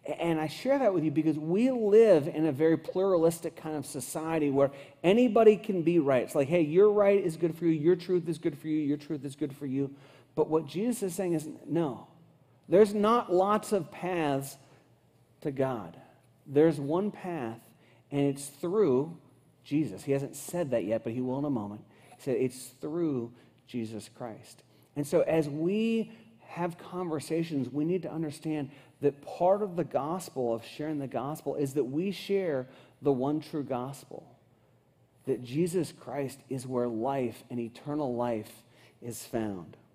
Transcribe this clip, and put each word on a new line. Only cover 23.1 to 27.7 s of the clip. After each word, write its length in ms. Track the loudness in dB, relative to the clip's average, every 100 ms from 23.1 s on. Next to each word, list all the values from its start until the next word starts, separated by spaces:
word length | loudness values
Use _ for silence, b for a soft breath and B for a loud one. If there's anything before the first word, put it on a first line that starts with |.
| -2 -6 B B B _
Jesus 420 | -8 -6 -10 -14
Christ. 540 | -14 -14 -12 -20 -20 _ b b -6
And 100 | 0
so 140 | 2
as 280 | 4 2 0
we 640 | -2 -2 0 0 0 -2 B B B
have 360 | -16 -6 -6 -6
conversations, 960 | -12 -8 -4 -6 -4 -4 -2 -4 -4